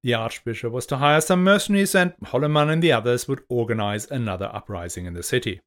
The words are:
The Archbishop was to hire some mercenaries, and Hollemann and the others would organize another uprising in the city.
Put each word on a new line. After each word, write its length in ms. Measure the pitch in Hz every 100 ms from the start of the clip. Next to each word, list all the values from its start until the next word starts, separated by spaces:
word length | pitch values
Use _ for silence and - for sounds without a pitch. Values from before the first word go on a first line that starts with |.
The 100 | 123
Archbishop 580 | 117 113 - - 113 117
was 140 | 120 -
to 120 | 135
hire 220 | 143 151
some 240 | 156 180
mercenaries, 520 | 185 202 - 202 196 196
and 180 | 180 -
Hollemann 480 | - 123 147 151 147
and 120 | 160
the 80 | 165
others 360 | 120 113 123 -
would 160 | 139 _
organize 600 | 120 113 110 104 104 -
another 400 | 135 113 90 98
uprising 520 | 107 - 98 87 90 90
in 80 | 87
the 80 |
city. 360 | - 127 117 92